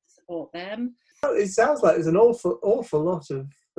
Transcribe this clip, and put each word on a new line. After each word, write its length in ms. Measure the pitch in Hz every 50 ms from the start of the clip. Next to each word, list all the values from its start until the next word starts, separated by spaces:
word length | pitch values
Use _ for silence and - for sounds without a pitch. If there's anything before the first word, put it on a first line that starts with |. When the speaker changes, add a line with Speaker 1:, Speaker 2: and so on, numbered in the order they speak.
| _
Speaker 1:
support 460 | _ _ _ _ - 175 165 143 - -
them. 440 | 170 180 190 214 226 240 247 240 _ _ _ _ _ -
Speaker 2:
Oh, 120 | 285 -
it 140 | - 208 190
sounds 340 | 190 - 226 294 302 254 226
like 120 | 175 151
there's 120 | - 160
an 100 | 160 160
awful, 420 | 190 226 240 233 - - 175 - - -
awful 380 | 196 220 262 233 - - 151 151
lot 260 | 175 185 165 143 -
of, 160 | 139 135 135 139 - _ _ _ _